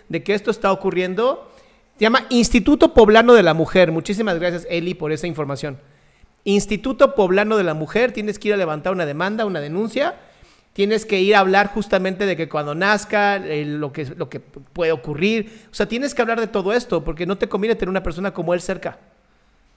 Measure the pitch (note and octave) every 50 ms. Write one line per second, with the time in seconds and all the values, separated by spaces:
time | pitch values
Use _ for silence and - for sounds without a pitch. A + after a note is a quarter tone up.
0 | _ - D#3+ E3 - - G3+ G3+ G3+ B3 G#3 - - G3 F#3+ F#3+ G3 F#3+ E3+ F3+
1 | F3+ F3+ F#3 G3 A#3 C4 D4+ - - - - - _ _ _ _ _ _ _ -
2 | G#3 A3+ A#3+ B3+ A#3+ - B3 A#3+ A3+ - - A#3+ F#3 - D4 - E4+ - - C4
3 | A3 G3+ G#3+ A3+ A#3 A#3+ A#3+ A3+ F#3 E3 D#3 E3 D#3+ - - F#3+ F3+ E3+ D#3+ D#3+
4 | - - G3+ G3 A3+ G#3 F3 E3 F3 F3 F3 E3+ - - F3 E3+ E3 F3+ F3 F3
5 | D#3 D3+ D#3 C#3+ - F3 D#3 D3+ D3+ C#3 C#3 C3 - D3 C3 - - _ _ _
6 | _ _ _ _ - _ _ _ _ G3 G3 G3+ G3+ - G#3+ G3 - C4 C4 -
7 | C#4+ C4+ C#4 - G3 F3+ F#3 G3 G#3+ G#3+ A3 G#3+ F#3 E3 D#3 D#3 D#3 - - G#3
8 | B3 B3 - G#3+ G#3 G#3+ G3+ G#3 - G#3 G#3 G3+ F3+ D#3+ D3+ D3+ D3 F3+ F#3+ F3+
9 | E3 D3 C#3+ D3+ F3+ G3 G#3+ A3+ A3 G3+ F3+ D3+ C#3+ D3 D#3+ F#3+ A3+ A3 - B3+
10 | C#4+ F4+ - - - _ _ _ - _ _ _ _ _ _ - G3+ G3+ A3 G#3
11 | G#3+ - G3+ F#3+ F#3+ G3+ G#3+ G3+ G3 F#3+ F#3+ G3 G#3 G3+ - A3 G3+ - G#3 F#3+
12 | F#3 F#3 F#3+ F#3 G#3 G3 F3 D3+ E3 D3 - D3+ D3 D3 D3 E3 F#3+ G3+ G#3+ G3+
13 | - - G#3+ G#3 G#3 G3+ G3+ G3 F#3 D#3 D#3 D3 D3 D3 D3 D3+ D3+ C#3+ C#3 D#3+
14 | D3 C3 - E3+ D#3 C3 - C3+ - _ - C#3+ C3+ - - - E3+ D#3+ E3 D3+
15 | - D3+ D3 C#3+ F3+ G#3 A3+ A3+ G#3 - - - - _ - - G#3 G3+ A3 A#3+
16 | C#4 C#4 - - A#3 A3+ A3+ A#3 A3+ G#3+ A3+ G3+ F3+ F#3+ A3+ A#3+ A#3+ - F#3+ E3
17 | D3 E3 D#3 D#3 F3 E3+ G3+ G3 A#3 G3+ - F#3+ G3+ A3+ A3+ - - F3+ F#3+ F#3+
18 | F#3 F#3 D#3 F3 G3 G3 - - E3+ E3+ F3 F3+ - - F#3+ F3 - E3 - -
19 | _ _ _ _ _ _ _ _ _ _ _ _ _ _ _